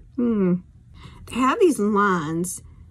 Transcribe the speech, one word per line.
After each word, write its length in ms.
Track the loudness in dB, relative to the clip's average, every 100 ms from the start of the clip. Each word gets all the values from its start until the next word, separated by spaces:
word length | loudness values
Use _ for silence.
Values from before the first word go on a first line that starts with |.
| -8 -4
Hmm. 420 | -2 2 2 0 -4 -20 -20 -20 -20 -20 -10
They 120 | -2
have 220 | 0 4
these 200 | 2 4
lines, 840 | 0 2 2 2 -2 -4 -4 -8 -16 -20 -20